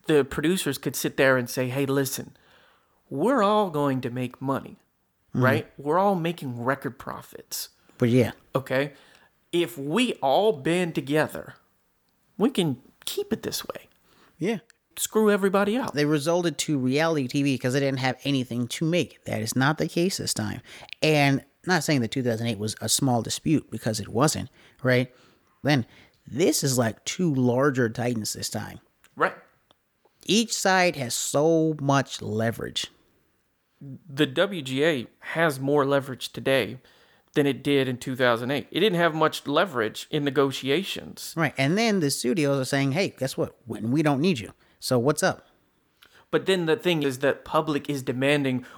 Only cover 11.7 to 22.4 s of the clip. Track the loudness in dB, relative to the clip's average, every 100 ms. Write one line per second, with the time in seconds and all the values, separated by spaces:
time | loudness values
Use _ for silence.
11.7 | _ _ _ _ _ _ -2 0 2 0
12.7 | -2 -8 _ -8 -6 -4 -4 -4 -8 -8
13.7 | -12 -16 _ _ _ _ _ -4 -4 -8
14.7 | _ _ -8 -2 2 4 4 2 2 2
15.7 | 0 -2 0 2 2 2 0 0 -2 -2
16.7 | 0 0 2 2 0 0 0 0 0 0
17.7 | 0 0 0 -2 -2 -2 -2 -2 -4 -4
18.7 | -2 0 0 -2 -6 -6 -4 -2 0 2
19.7 | 2 -2 0 0 -2 -2 -2 -2 -6 -12
20.7 | -20 -20 -2 2 4 4 2 -2 _ 0
21.7 | 0 2 2 2 0 0 0